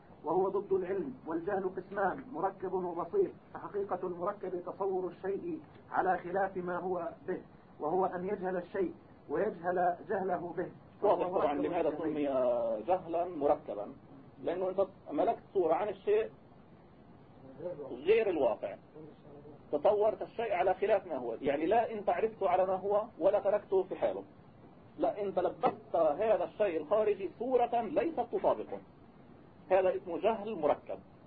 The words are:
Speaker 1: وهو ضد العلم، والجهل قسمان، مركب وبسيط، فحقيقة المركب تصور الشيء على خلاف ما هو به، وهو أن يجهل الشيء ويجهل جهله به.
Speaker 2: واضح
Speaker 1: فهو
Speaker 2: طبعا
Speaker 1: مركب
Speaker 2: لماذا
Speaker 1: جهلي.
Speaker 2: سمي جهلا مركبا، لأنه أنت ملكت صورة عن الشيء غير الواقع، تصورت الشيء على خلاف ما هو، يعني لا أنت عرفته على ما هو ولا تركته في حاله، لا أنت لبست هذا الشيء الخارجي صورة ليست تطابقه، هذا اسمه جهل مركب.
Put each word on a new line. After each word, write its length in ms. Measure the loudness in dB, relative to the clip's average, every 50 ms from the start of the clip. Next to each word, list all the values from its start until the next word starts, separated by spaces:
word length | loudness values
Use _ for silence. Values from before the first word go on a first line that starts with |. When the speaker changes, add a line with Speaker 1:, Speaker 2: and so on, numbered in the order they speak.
| -20 -20 -20 -12 -4
Speaker 1:
وهو 240 | 0 2 2 2 2
ضد 240 | 0 -2 0 0 0
العلم، 420 | 0 0 -2 -2 -4 -4 -6 -8 -10 -10
والجهل 440 | -6 -6 -4 -2 -2 -2 -2 -2 -2 -4
قسمان، 480 | -6 -10 -8 -4 -2 0 0 -2 -4 -10 -12 -8
مركب 400 | -4 -4 -4 -4 -4 -8 -4 -4
وبسيط، 580 | -2 -4 -2 -4 -6 -6 -2 2 0 0 0 0 -12 -20 -16 -16
فحقيقة 520 | -12 -12 -8 -6 -6 -4 -4 -4 -4 -4
المركب 560 | -6 -6 -4 -4 -4 -4 -4 -8 -6 -6 -6 -6
تصور 420 | -8 -6 -4 -2 -2 0 -2 -2 -4
الشيء 520 | -8 -6 -6 -4 -4 -4 -4 -6 -8 -8 -10 -14 -20 -20 -18 -6
على 280 | -2 0 2 2 2 0
خلاف 380 | -2 -4 -2 0 -2 0 -2
ما 220 | -6 -6 -4 -4 -4
هو 300 | -4 -4 -4 -4 -4 -8 -10 -12 -8 -6
به، 120 | -6 -6 -6 -14 -20 -20 -20 -20 -14 -6
وهو 260 | -4 -2 0 2 0
أن 180 | 0 0 -2 -4
يجهل 320 | -4 -4 -4 -4 -4 -4
الشيء 380 | -4 -6 -6 -4 -2 -2 -2 -4 -10 -18 -20 -20 -20 -10 -4
ويجهل 680 | -2 0 0 0 -2 -4 -2 -2 0 2 2 2 0 -2 -4 -4
جهله 460 | -4 -2 0 0 -2 -2 -2 -6 -6
به. 140 | -6 -6 -6 -8 -16 -20 -20 -14 0 4
Speaker 2:
واضح 240 | 4 4 4 2
Speaker 1:
فهو 120 | 0 0 0
Speaker 2:
طبعا 160 | 0 2 0
Speaker 1:
مركب 100 | 2 0
Speaker 2:
لماذا 240 | 0 0 2 0 0
Speaker 1:
جهلي. 80 | 0 0
Speaker 2:
سمي 260 | -2 -2 0 0 0 0 2 2 2 2 2 2 0 0 -2 -2 0
جهلا 380 | 0 0 0 0 -2 -2 -2 -2
مركبا، 680 | -2 -2 0 2 2 2 2 0 -8 -8 -8 -8 -10 -10 -16 -18 -20 -20 -20 -20 -20 -20 -8 -4
لأنه 240 | -4 -2 -2 -2 -4
أنت 180 | 0 0 0 0 -2 -18 -14 -8 -2
ملكت 300 | 0 2 2 0 -2 -6 -4 0
صورة 200 | 2 4 4 4
عن 140 | 2 2 -2
الشيء 420 | -4 -6 0 2 2 2 2 -2 -6 -16 -20 -20 -20 -20 -20 -20 -20 -20 -20 -20 -20 -20 -20 -20 -20 -20 -20 -20 -20 -20 -20 -20 -16 -10 -10 -10 -8 -8 -10 -10
غير 400 | -10 -8 2 4 4 4 4 2
الواقع، 460 | 0 2 2 2 2 0 -4 -8 -8 -10 -14 -20 -20 -18 -18 -18 -20 -20 -20 -20 -20 -18 -18 -20 -20 -20 -10 -4 -4
تصورت 500 | 2 4 4 4 6 4 2 2 0 -8
الشيء 300 | -10 -6 -6 -4 -2 0
على 220 | 2 2 2 2
خلاف 320 | 2 2 2 2 2 2
ما 100 | -2 -6
هو، 180 | -6 -4 -6 -6 -2 0
يعني 240 | 0 0 2 2
لا 260 | 4 4 4 4 2 -2
أنت 160 | -4 0 0
عرفته 400 | 0 2 0 -2 -2 0 0 2
على 180 | 4 4 4
ما 80 | 4 2
هو 300 | -2 0 0 0 0 0 -2 -6 2
ولا 220 | 2 4 4 4
تركته 420 | 2 2 2 2 0 2 0 0 2
في 140 | 0 -2
حاله، 260 | -2 -2 -2 -2 -2 -8 -12 -18 -20 -20 -20 -20 -20 -20 -20 -20 -20 -20 -20 -6 0
لا 240 | 0 0 0 0 -4
أنت 160 | -2 0 0
لبست 580 | 0 0 -2 2 2 2 2 0 -12 -2 2
هذا 480 | 4 4 4 4 4 4 4 4 4 2
الشيء 360 | -2 0 0 0 2 2 0
الخارجي 500 | 0 2 2 4 4 4 2 0 -2 -8 -6 -4
صورة 420 | -4 2 4 4 4 4 2 0
ليست 400 | 0 2 0 0 0 0 0 -2 -4 -2 -2
تطابقه، 460 | 0 2 2 2 2 -2 -8 -8 -12 -12 -14 -20 -20 -20 -20 -20 -20 -20 -20 -20 -20 -20 -20 -20 -20 -2 2
هذا 260 | 4 4 4 4 2
اسمه 220 | 0 -4 -6 -6 0
جهل 360 | 2 2 2 2 -2 -6 -6
مركب. 440 | 0 2 2 2 2 0 -10 -12 -12 -12 -20 -20 -20 -20